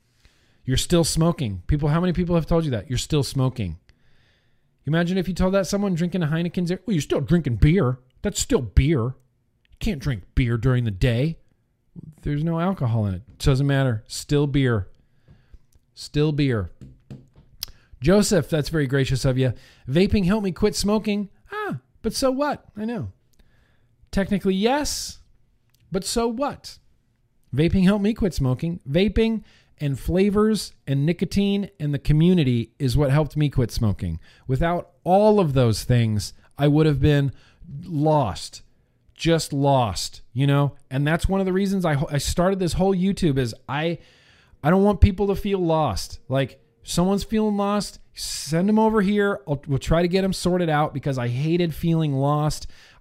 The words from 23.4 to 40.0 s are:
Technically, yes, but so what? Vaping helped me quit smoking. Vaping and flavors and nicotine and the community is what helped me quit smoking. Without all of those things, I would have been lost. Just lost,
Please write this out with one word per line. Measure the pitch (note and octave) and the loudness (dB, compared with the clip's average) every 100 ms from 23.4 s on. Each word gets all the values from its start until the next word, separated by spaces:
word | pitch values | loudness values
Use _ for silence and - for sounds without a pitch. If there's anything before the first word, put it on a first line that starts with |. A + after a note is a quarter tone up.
| _ _ _ _ _ _ _ | _ _ _ _ _ _ _
Technically, | F#3+ F#3+ G3+ G3 | -2 0 0 0
yes, | F#3+ A3 C#4+ C#4 - - - - _ _ _ _ _ _ | 2 2 0 -2 -6 -10 -16 -20 _ _ _ _ _ _
but | F#3 | -6
so | F#3 A#3+ A#3 | -2 -2 -2
what? | A3+ C#4 - - - _ _ _ _ _ _ _ | -2 -6 -8 -16 -20 _ _ _ _ _ _ _
Vaping | B2 E3 F#3+ | 0 2 4
helped | F#3 G#3+ | 4 2
me | G3+ | 0
quit | A#3 E3+ | 0 -2
smoking. | - C3 B2+ E3 F3+ - | -2 -2 -2 -4 -8 -2
Vaping | D#3 G3+ A3+ A3+ A3 - _ _ _ | 0 2 2 0 -2 -8 _ _ _
and | C#3+ C3+ | -6 -4
flavors | - F3 G3+ G3+ G#3+ G#3+ - - - | -2 0 2 2 2 0 -6 -14 -4
and | C#3 | 0
nicotine | D3+ F3 F#3+ G3 G3+ G3+ G3 - | 0 -2 -2 0 0 -2 -4 -6
and | D3 | -6
the | C#3+ | -2
community | - D3 F3 F3+ C3 A#2+ A2 _ | 2 4 6 4 4 0 -2 _
is | C3+ B2+ | 0 2
what | C#3+ | 2
helped | C#3+ D3+ D3+ | 2 0 -2
me | D3 | 0
quit | - A#2 | 0 -2
smoking. | - A2 F2+ F2+ D#2+ - _ - | 0 -2 -2 -6 -8 -12 _ -4
Without | C3 E3+ F3 - _ | -2 0 -2 -6 _
all | E3 F#3+ G#3+ G#3 | 2 4 6 4
of | E3 | 4
those | C3+ A#2+ G#2 | 2 2 0
things, | - B2 A2+ G#2+ - - _ - | 2 2 2 -2 -6 -14 _ 0
I | D3 | 2
would | D3 D#3 | 4 4
have | C3+ | 2
been | D3 C#3+ C#3 - - _ - C#3+ | 2 2 0 -6 -20 _ -18 -16
lost. | F3+ D3+ D#3 D3+ A2 E2+ - - - _ _ _ _ | -8 -2 2 2 0 -6 -12 -18 -20 _ _ _ _
Just | - D#3+ E3 - | -4 0 0 0
lost, | C#3 C#3+ C3+ A2+ F2 | 0 2 2 2 -4